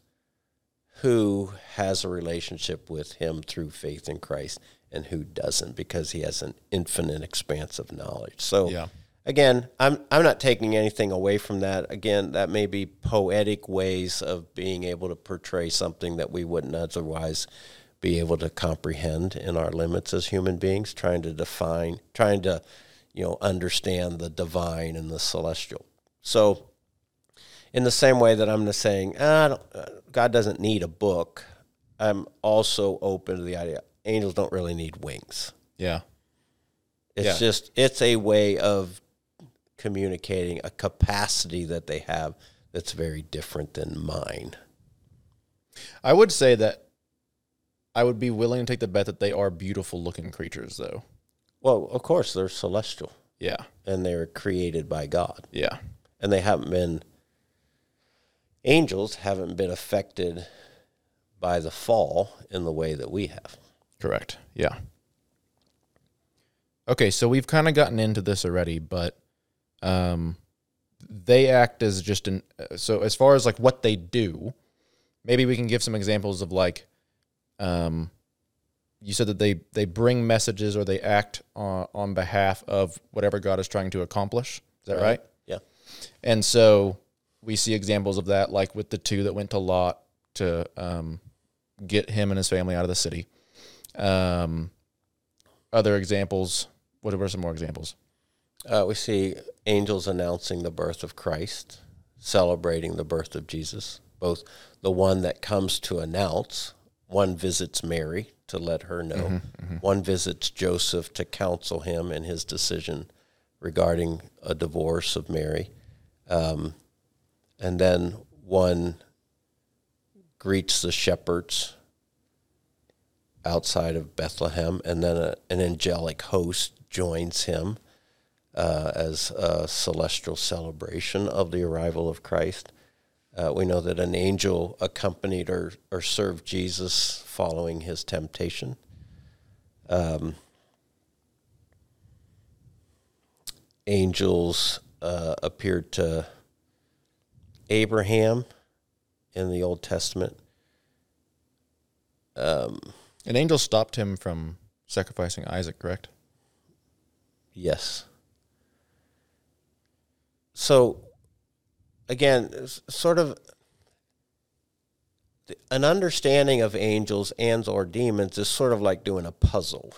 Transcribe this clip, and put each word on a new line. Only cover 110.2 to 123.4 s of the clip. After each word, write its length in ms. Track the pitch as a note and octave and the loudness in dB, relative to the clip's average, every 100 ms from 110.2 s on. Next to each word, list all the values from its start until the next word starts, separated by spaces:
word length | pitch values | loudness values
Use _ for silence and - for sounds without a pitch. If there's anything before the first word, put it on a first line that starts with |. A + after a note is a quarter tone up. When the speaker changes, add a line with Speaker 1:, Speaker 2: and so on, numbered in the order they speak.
| F#2 D#2 - | -2 -4 -6
Speaker 1:
Joseph 640 | - F#2 F2+ - F2 D#2+ | -2 0 0 0 -2 -4
to 120 | - F2 | -8 -8
counsel 560 | - F#2+ F2 - E2+ | -2 -2 -2 -4 -6
him 300 | E2 E2+ F2 | -4 -4 -4
in 120 | D2+ | -6
his 200 | E2+ E2 | -6 -8
decision 680 | - D#2+ - E2 E2+ D#2 - _ _ _ _ _ | -6 -4 -2 -2 -6 -8 -10 _ _ _ _ _
regarding 640 | F2 F2 E2+ E2+ E2 E2 - _ | -4 2 2 2 0 -4 -10 _
a 140 | D#2+ D#2+ | -6 -4
divorce 600 | E2 E2 D#2+ E2 - E2 | -2 -2 0 0 -2 -4
of 140 | D#2+ | -4
Mary, 400 | D#2+ D#2 D#2 E2 - - - _ _ - | -4 -2 -4 -6 -14 -20 -20 _ _ -2
um, 460 | F2 E2 D#2 D#2 - _ _ _ _ _ _ _ - | 0 0 -2 -6 -10 _ _ _ _ _ _ _ -8
and 180 | F2+ F2+ | -4 4
then 380 | F#2 F2+ F2+ G#2+ - _ | 4 4 0 -6 -16 _
one 520 | F#2 F#2 F2+ F2 F2 D#2+ _ _ _ _ _ _ _ _ _ _ _ _ _ _ | 0 4 4 2 -2 -6 _ _ _ _ _ _ _ _ _ _ _ _ _ _
greets 420 | F#2+ G2 - - | 0 0 2 0
the 100 | F2 | 0
shepherds 840 | - - E2+ - F2 - - - - _ _ _ _ _ _ _ _ _ _ _ _ _ _ _ _ | 0 0 0 0 -2 -2 -6 -6 -12 _ _ _ _ _ _ _ _ _ _ _ _ _ _ _ _